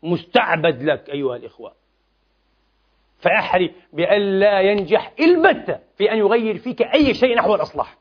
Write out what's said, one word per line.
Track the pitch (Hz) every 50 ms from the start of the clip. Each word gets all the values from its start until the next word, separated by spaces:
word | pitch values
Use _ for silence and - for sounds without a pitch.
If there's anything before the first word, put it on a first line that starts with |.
| -
مستعبد | 165 175 - - - - 254 226 185 170 165 151 170 147 120 131
لك | 156 147 - - -
أيها | 143 143 139 131 123
الإخوة. | 120 120 113 _ _ 117 101 _ _ _ _ _ _ _ _ _ _ _ _ _ _ _ _ _ _ _ _ _ _ _ _ _ _ _ _ _ _ -
فأحري | 175 180 220 - - - 185 180 156 - - _ _ -
بأن | 147 170 - 202 208 202 196 190 190
لا | 202 208 202 196
ينجح | 190 196 208 208 196 156 - 208 - - - -
البتة | 294 330 359 339 330 381 311 165 - - 151 - _ _ _ _
في | 196 -
أن | 208 220
يغير | 208 196 220 233 226 220 214 156
فيك | - 254 240 -
أي | 294 - - 294 294 269 214
شيء | - 247 262 233 233
نحو | - - 214
الأصلح. | 175 151 - - 147 120 - - _